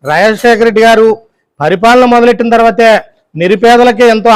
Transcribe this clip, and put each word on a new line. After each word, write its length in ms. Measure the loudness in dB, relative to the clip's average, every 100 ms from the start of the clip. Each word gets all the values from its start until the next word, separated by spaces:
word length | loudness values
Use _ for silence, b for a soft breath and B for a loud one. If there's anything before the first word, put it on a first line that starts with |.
రాజశేఖర 600 | -4 -2 -2 -2 -2 0 0
రెడ్డి 140 | 0 2
గారు 220 | 2 0 -2 _ _ _ _
పరిపాలన 440 | -4 -2 0 2 2
మొదలెట్టిన 380 | 0 0 -2 -2
తర్వాతే 360 | 0 0 0 0 0 -4 _ _ -8
నిరుపేదలకి 640 | -4 0 2 2 2 2 0
ఎంతో 160 | 0 0